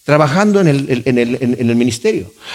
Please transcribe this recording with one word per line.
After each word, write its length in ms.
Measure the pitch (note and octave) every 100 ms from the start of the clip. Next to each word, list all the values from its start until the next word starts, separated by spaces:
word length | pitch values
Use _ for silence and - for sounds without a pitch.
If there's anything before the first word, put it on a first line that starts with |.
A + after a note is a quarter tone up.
trabajando 560 | - D3 D3+ E3+ G#3 G3+
en 80 | E3+
el, 340 | C#3 C#3 B2 C3
en 100 | B2
el, 220 | A#2+ B2
en, 160 | B2 B2
en 120 | A#2
el 60 | A#2
ministerio". 580 | B2 A#2+ A3 - F#2+ _ -